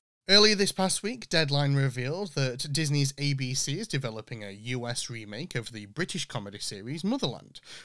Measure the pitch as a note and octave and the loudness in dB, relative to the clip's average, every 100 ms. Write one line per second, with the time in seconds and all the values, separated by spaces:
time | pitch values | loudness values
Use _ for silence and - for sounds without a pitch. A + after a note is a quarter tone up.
0 | _ _ - G3+ G#3+ G3+ G3 - F#3+ - | _ _ 6 8 8 6 2 2 2 2
1 | G3+ B3 - E3+ D3+ C#3+ C#3+ C#3 C3+ A#2 | -2 -6 0 2 4 4 4 4 2 0
2 | B2 E3+ G3+ D3 C3 B2 D3+ D3 D#3 D3 | -4 -4 -4 0 0 0 -2 0 2 4
3 | C#3 - C#3+ C3+ B2+ B2+ - D#3 A3+ C#3 | 2 2 0 0 0 -2 -2 -4 -2 -2
4 | B2 A2 G#2+ A#2 G#2 G2+ A2+ B2+ A#2+ A#2+ | -2 -8 -10 -10 -10 -10 -4 -4 -2 -4
5 | - A#2 G#2 G#2 F3+ B2+ A2 A2+ G#2 G#2 | -6 -8 -8 -8 -6 -6 -6 -12 -10 -6
6 | F3+ F3 - A#2+ G2+ G2+ - G#2 G#2+ D#3 | -4 -4 -4 -6 -8 -8 -8 -8 -8 -4
7 | F#3 C4+ C#3 G2 - - - - | -2 0 -2 -6 -14 -20 -18 -18